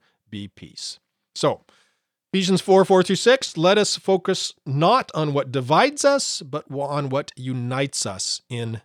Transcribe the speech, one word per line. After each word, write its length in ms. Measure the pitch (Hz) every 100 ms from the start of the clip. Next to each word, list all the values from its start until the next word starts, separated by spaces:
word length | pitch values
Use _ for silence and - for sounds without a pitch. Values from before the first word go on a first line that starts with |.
| _ _ _
be 200 | 104 101
peace. 500 | - - - - - _ _ _ -
So, 240 | 151 110 _ _ _ _ _ _ _
Ephesians 260 | 190 185 185
four, 240 | - 190
four 200 | 190 185
through 100 | 180
six, 420 | 185 233 262 - -
let 220 | 175 208
us 180 | 202 -
focus 580 | - 185 185 185 - - -
not 460 | 135 170 254 -
on 180 | - 151
what 200 | 143 135
divides 520 | 135 123 160 269 285
us, 380 | 277 277 - -
but 220 | 147 151 -
on 400 | 135 143 143 139
what 220 | 135 147 -
unites 680 | 127 127 120 127 139 -
us 380 | 113 92 - - -
in 320 | 120 117 113